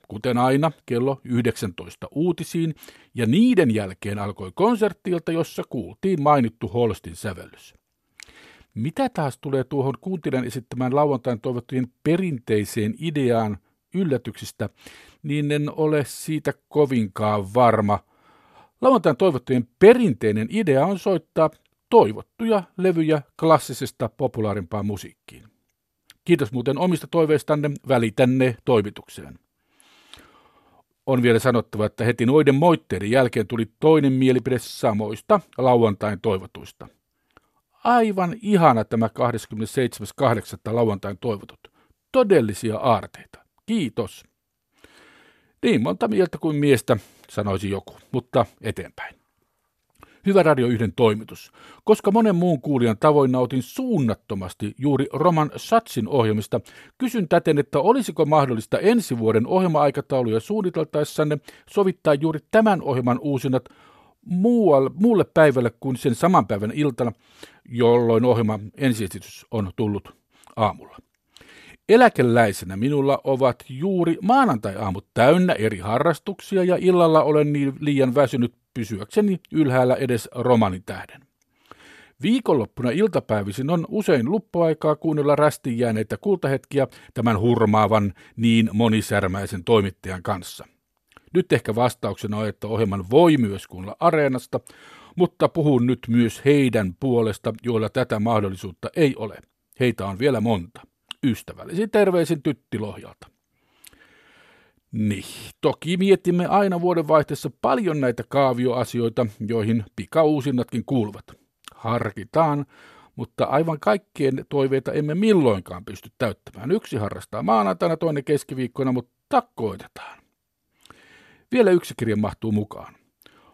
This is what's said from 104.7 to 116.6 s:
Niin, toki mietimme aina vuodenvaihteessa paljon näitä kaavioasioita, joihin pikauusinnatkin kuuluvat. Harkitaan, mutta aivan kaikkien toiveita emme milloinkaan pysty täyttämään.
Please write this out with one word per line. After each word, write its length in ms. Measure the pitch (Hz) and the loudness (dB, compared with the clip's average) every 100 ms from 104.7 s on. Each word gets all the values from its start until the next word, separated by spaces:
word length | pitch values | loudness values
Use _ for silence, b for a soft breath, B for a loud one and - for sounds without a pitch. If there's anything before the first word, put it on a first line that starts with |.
| b _ | b _
Niin, 320 | 113 107 95 - - - - | -4 -4 -4 -8 -16 -20 -4
toki 360 | 147 - 156 180 | -2 -2 -4 0
mietimme 480 | 196 190 180 175 175 | 2 2 2 -2 0
aina 360 | 196 196 175 | 0 0 0
vuodenvaihteessa 720 | 175 170 147 151 143 147 147 - | -2 -2 2 2 2 -4 -8 -4
paljon 400 | 226 262 190 151 | -2 0 0 0
näitä 220 | 131 117 117 | -2 -4 -4
kaavioasioita, 960 | 139 135 120 127 120 117 120 117 110 117 - 107 | 0 0 0 0 -2 -4 -2 -2 -2 -4 -4 -6
joihin 360 | 117 107 113 101 - | -2 0 -2 -4 -12
pikauusinnatkin 920 | 92 160 156 151 127 123 113 120 - | -4 2 2 2 -2 -4 -4 -6 -4
kuuluvat. 400 | 131 104 - - - _ _ - - | -2 -4 -8 -20 -20 _ _ -20 -10
Harkitaan, 920 | 113 117 107 101 98 151 160 147 139 b b b b - | -4 -4 -4 -10 -4 0 0 -2 -8 b b b b -14
mutta 300 | 117 - 123 | -10 -6 -2
aivan 340 | 139 165 151 | 0 -2 -4
kaikkien 640 | - 214 _ - 135 135 - | -2 -2 _ -4 -4 -4 -4
toiveita 420 | 143 135 135 - | -2 0 -2 -2
emme 240 | 151 151 165 | -4 -4 0
milloinkaan 720 | 220 196 131 95 - 90 - | 2 4 4 0 -4 -16 -16
pysty 240 | 95 - - | -18 -16 -6
täyttämään. 540 | 117 - - - | -6 -6 -16 -10